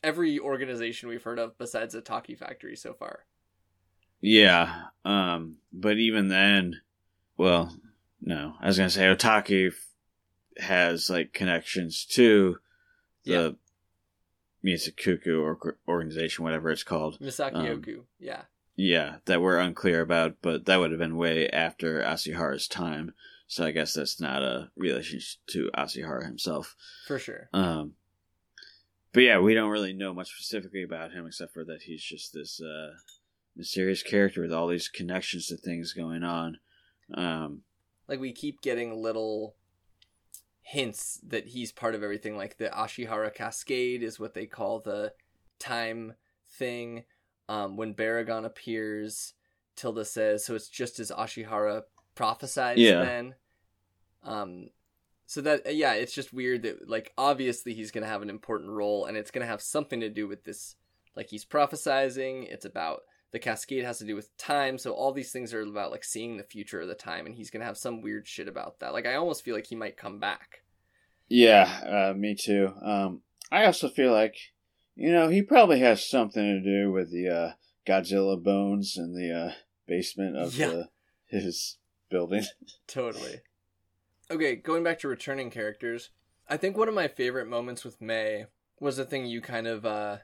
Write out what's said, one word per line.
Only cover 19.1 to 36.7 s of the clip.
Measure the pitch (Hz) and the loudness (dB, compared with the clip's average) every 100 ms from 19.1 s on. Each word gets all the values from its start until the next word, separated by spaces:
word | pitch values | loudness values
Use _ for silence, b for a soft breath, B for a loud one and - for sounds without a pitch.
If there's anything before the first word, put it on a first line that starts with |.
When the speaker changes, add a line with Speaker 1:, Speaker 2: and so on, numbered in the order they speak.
| 80 - | -4 0
Speaker 2:
that | 87 | 2
we're | 92 87 | 4 4
unclear | 90 - 95 85 | 2 0 2 2
about, | 80 82 80 - | 4 2 2 0
but | 85 76 - | -2 -2 2
that | 92 | 2
would | 82 | 2
have | 80 | 0
been | 82 82 | -2 0
way | 82 80 76 | 2 2 2
after | 78 80 - 82 78 | 0 -2 -2 -4 -2
Asahara's | 50 82 78 85 73 67 - | -2 -2 -4 -4 -2 -4 -6
time, | - 85 76 85 - b b b | -6 -6 -6 -10 -12 b b b
so | - | -4
I | 78 | -2
guess | 78 78 | -2 -2
that's | 78 69 - | -4 -4 -4
not | 76 67 | -4 -2
a | 65 62 - | -2 -4 -8
relation | - 87 64 - 73 - - - | -4 -2 -2 -4 -10 -12 -14 -8
to | 87 55 62 | -4 -2 -2
Asahara | 69 65 80 65 - | -4 -6 -8 -8 -8
himself. | - - - - - B B B | -8 -6 -6 -8 -16 B B B
Speaker 1:
For | 139 | -8
sure. | - - - | -8 -14 -4
Speaker 2:
Um, | - 85 78 76 - _ _ _ _ _ - b b b _ _ | 0 0 -2 -6 -14 _ _ _ _ _ -20 b b b _ _
but | 123 | 8
yeah, | 123 98 | 8 8
we | 101 | 6
don't | 113 107 | 6 2
really | 107 95 | -2 -4
know | 95 95 | -6 -8
much | 90 90 | -8 -12
specifically | - - 107 92 98 | -12 -10 -8 -8 -10
about | 85 82 82 | -8 -8 -10
him | 90 82 | -12 -14
except | - 85 | -14 -14
for | 85 | -12
that | 80 76 | -12 -14
he's | - 78 | -14 -14
just | - 76 - | -14 -14 -14
this, | 78 71 - | -14 -14 -14
uh, | 80 78 76 - - - _ _ _ - | -12 -14 -14 -18 -20 -20 _ _ _ -14
mysterious | - 95 92 92 | -6 -2 0 0
character | - 101 98 90 | 0 2 2 0
with | 82 | -4
all | 80 85 | -2 0
these | 87 - | -2 -4
connections | - 90 92 - 87 - | -8 -6 -4 -4 -8 -8
to | 82 | -10
things | 92 85 85 | -8 -8 -8
going | 85 82 82 | -8 -8 -6
on. | 87 85 82 80 _ | -4 -4 -6 -10 _